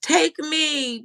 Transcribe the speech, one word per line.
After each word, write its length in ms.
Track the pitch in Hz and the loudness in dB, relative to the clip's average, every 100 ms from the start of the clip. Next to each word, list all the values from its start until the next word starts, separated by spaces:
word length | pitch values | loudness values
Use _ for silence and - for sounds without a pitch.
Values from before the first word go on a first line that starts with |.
Take 380 | - 330 330 - | 4 4 4 -2
me 600 | 302 311 311 294 262 233 | -6 -2 -2 -2 -6 -8